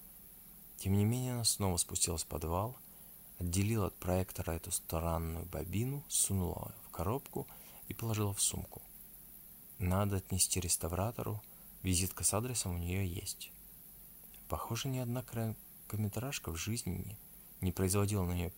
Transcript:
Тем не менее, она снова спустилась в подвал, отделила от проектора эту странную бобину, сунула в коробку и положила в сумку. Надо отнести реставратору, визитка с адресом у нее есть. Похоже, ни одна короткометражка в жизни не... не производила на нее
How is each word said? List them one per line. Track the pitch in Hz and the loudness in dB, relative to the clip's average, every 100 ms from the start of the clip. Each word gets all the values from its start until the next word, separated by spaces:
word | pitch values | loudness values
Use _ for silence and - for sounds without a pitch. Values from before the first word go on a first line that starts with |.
| - - - - - - - - | -20 -20 -20 -20 -20 -20 -16 -2
Тем | 95 101 | 4 6
не | |
менее, | 104 123 127 | 6 4 0
она | 120 | 0
снова | 113 - 95 87 | 2 2 2 2
спустилась | - 90 87 82 | 0 0 0 0
в | - | -4
подвал, | 78 80 87 117 - - - - - - - | -2 0 2 0 -4 -16 -20 -20 -20 -18 -4
отделила | 87 92 104 113 90 | 0 4 4 4 2
от | - | 0
проектора | 90 92 90 - 82 | 2 2 2 -2 -2
эту | 85 - | -2 -2
странную | - - 82 82 82 82 82 85 | -4 0 0 2 2 0 -2 -4
бобину, | 76 87 98 127 143 - | -4 -2 0 0 -2 -2
сунула | - - 95 87 - - - - | 0 2 2 2 -2 -6 -10 -10
в | |
коробку | - 85 135 - - - - - - - | -2 0 0 -2 -8 -8 -12 -18 -14 -10
и | |
положила | - 113 107 101 | -4 0 2 2
в | 98 | 2
сумку. | - - 90 - - - - - - - - - - - | 2 0 -6 -12 -16 -18 -20 -20 -20 -20 -20 -20 -16 -2
Надо | 90 92 101 95 | 2 4 4 0
отнести | - 92 - 92 | 0 2 2 2
реставратору, | 82 - 82 87 110 120 113 110 - - - - | 2 0 0 0 0 -2 -4 -6 -10 -18 -20 -2
визитка | 95 87 92 - | 2 4 2 0
с | 90 | 2
адресом | 101 123 120 95 | 2 0 -2 -2
у | 87 | -2
нее | 87 95 | 0 0
есть. | 95 92 - - - - - - - - - - - - - | 0 -2 -6 -8 -12 -14 -20 -20 -20 -20 -20 -20 -20 -18 -4
Похоже, | - - 117 139 | -4 -2 -2 -2
ни | 127 | -2
одна | 120 127 | -2 -2
короткометражка | - 117 110 - - - - 107 104 110 135 - 90 | -4 -2 -2 -2 -10 -18 -6 0 0 0 -4 -4 -4
в | 82 | -2
жизни | 101 117 90 | -2 -2 -2
не... | 95 - 107 - - - - | -4 -6 -10 -16 -20 -20 -2
не | 95 | 0
производила | - 92 101 101 104 | 4 4 4 4 2
на | 87 | 2
нее | 90 85 | 2 -2